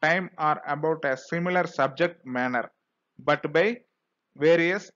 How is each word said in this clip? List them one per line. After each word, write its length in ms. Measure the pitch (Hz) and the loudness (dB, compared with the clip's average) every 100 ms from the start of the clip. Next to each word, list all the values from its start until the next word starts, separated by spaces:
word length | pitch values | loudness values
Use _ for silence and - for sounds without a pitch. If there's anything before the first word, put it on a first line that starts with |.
time 280 | 156 175 180 - | 0 0 -2 -2
or 240 | 151 147 139 | 0 0 -2
about 380 | 147 156 160 | -4 -2 -2
a 120 | 156 131 | -2 -4
similar 480 | - 170 175 180 170 | -4 -4 0 0 0
subject 580 | - 135 135 175 170 127 | 0 -2 0 -2 -2 -8
manner, 380 | 127 127 123 - _ _ _ _ _ | -4 -2 -2 -4 _ _ _ _ _
but 240 | 131 147 156 | 0 0 2
by 140 | 156 202 240 _ _ _ _ _ - | 2 2 -2 _ _ _ _ _ 0
various 500 | 151 170 170 196 - | 4 4 4 -2 -8